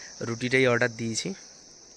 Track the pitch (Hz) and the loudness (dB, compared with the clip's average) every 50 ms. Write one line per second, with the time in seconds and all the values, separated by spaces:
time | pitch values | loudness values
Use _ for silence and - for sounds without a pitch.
0 | - - - - - 110 117 117 127 123 131 131 131 127 120 117 123 120 113 110 | -18 -18 -12 -10 -6 -6 -4 -4 -2 0 2 4 4 4 4 4 2 0 0 -4
1 | 117 113 110 107 - 175 196 - - - - - - - - - - - - | -6 -4 -4 -4 -4 -6 -8 -10 -14 -20 -20 -20 -20 -20 -20 -20 -20 -20 -20